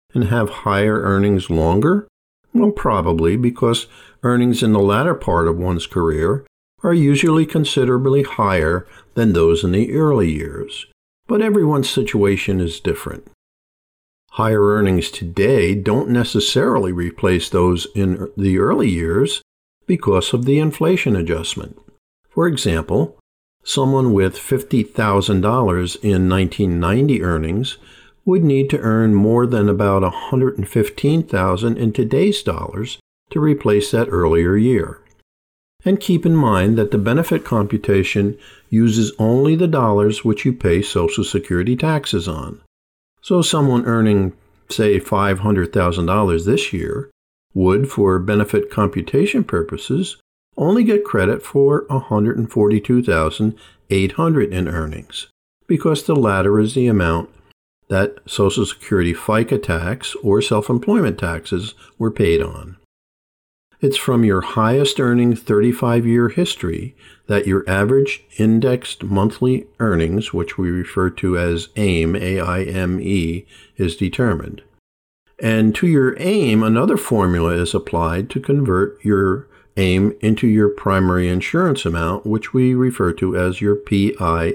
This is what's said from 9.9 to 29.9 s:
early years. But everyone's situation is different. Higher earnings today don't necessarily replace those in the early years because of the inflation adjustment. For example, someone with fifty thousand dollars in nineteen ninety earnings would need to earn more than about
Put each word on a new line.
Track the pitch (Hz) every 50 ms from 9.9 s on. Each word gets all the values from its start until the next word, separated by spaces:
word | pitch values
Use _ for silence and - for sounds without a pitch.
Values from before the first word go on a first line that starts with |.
| -
early | 151 156 151 143 117 95 82
years. | 78 73 76 76 71 69 - - - - - - _ _ _ _ _ _ _
But | - 240 -
everyone's | 214 226 208 208 165 151 151 139 131
situation | - - 139 123 - - 110 101 101 101 95 - - 95 92
is | 90 82 - -
different. | - 87 82 - - - - - - - _ _ _ _ _ _ _ _ _ _ _ _ _ _ _ _ _ _ _ _
Higher | - - 107 110 110 104 101
earnings | 104 104 107 104 98 92 87 80 -
today | - - 90 85 87 98 98 117 135 117 87 87 98
don't | 104 98 107 104 131 - -
necessarily | 120 120 117 - - 110 - - - 127 156 247 233 127 101 92
replace | 90 87 87 85 - - - 92 92 87 - -
those | - 90 87 90 90 85 - - -
in | 104 98 92 90 - 92 - -
the | - 98 98 92
early | 95 101 - - 302 - 117
years | 90 85 82 82 85 104 139 - - - - _ _ _ _ _ _ _ _
because | - 90 - - - 98 92 87 - -
of | 120 120
the | 135 139
inflation | 147 156 156 143 - 160 165 190 180 - 131 107
adjustment. | 92 82 85 85 80 - - - - - - - - _ - _ _ _ _ _ _ _ _
For | _ 165 165
example, | 180 151 - - 98 82 82 78 - 87 117 160 165 - _ _ _ _ _ _ _ _ _ _
someone | - - 143 135 135 135 135 131 123
with | 107 98 95 92 -
fifty | - - - 139 127 - - - 123
thousand | 107 - - - 110 107 98 101 95 - 101 92
dollars | 90 107 117 131 120 95 87 90 90 87 -
in | - - - 98 90 92
nineteen | 92 92 95 95 87 - - 104 92 87 85
ninety | 85 85 101 123 139 147 131 95
earnings | 82 90 82 78 78 80 87 107 131 131 - - - - - - - _ _ _ _
would | 196 180 185 165
need | 147 135 135 135 139
to | 151 -
earn | - 113 110 110 113 110 104
more | 98 101 107 117 120 123
than | 120 123 110 104 104
about | 101 101 107 101